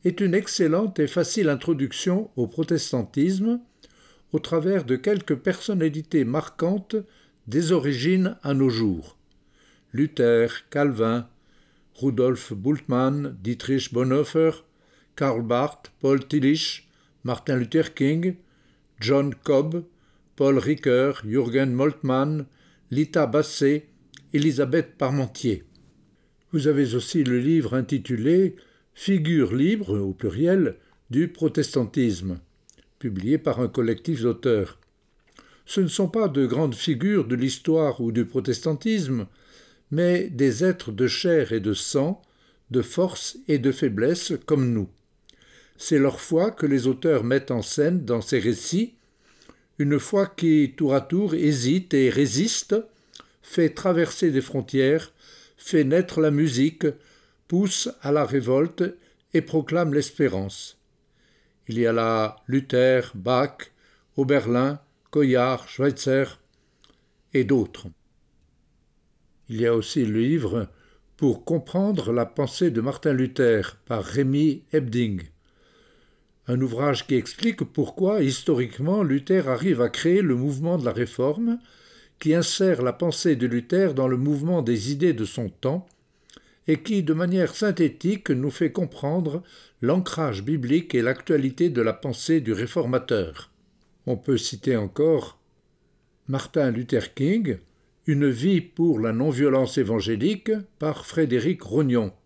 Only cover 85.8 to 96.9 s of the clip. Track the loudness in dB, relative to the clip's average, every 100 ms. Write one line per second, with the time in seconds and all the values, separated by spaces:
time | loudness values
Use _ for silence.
85.8 | -8 _ _ _ _ -20 _ _ -2 -2
86.8 | 0 0 2 0 2 2 0 0 -2 2
87.8 | 0 0 -2 -2 -2 -2 -2 -2 -2 -2
88.8 | -4 -4 -4 -2 -2 -4 -10 -20 -20 _
89.8 | 0 0 0 -4 -4 -4 -4 -4 0 0
90.8 | 0 0 0 -2 0 0 0 0 0 2
91.8 | 0 -2 -6 -8 0 0 0 -2 -2 -2
92.8 | -2 -2 0 -2 -2 -10 -20 _ _ _
93.8 | _ _ -6 -6 -2 -2 -2 -6 -2 -2
94.8 | -2 0 2 2 -2 -16 _ _ _ _
95.8 | _ _ _ _ -6 -6 -2 0 0 0
96.8 | 0